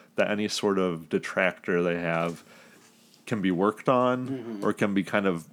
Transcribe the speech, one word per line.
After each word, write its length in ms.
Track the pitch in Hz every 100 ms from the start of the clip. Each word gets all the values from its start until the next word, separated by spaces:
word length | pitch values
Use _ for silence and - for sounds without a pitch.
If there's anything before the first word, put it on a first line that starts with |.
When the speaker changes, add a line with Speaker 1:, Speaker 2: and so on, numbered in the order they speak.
| - -
Speaker 1:
that 140 | 95
any 160 | 104 107
sort 320 | - 104 95
of 300 | 92 82 82
detractor 720 | 98 - 104 92 - - 87
they 160 | 87 85
have 440 | 85 82 85 82 - - - - - _ - -
can 160 | - 110
be 100 | 92
worked 380 | 87 104 - -
on 400 | 127 127 127 131
Speaker 2:
Mm-hmm. 360 | 131 117 104 104
Speaker 1:
or 80 |
can 180 | 101 104
be 100 | 98
kind 240 | 85 104 98
of 200 | 85 -